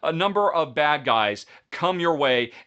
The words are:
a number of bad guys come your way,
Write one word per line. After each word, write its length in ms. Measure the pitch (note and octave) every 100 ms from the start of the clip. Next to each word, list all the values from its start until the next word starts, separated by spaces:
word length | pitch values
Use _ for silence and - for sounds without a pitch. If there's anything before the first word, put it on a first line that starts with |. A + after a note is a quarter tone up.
a 80 | D3+
number 400 | E3 G3+ G3+ G3+
of 200 | E3+ D3+
bad 300 | A#2+ D3 D3
guys 420 | B2+ A2+ G#2 G#2 - - _
come 300 | - F3 F3+
your 160 | E3+ D3+
way, 340 | C#3 B2 A#2 -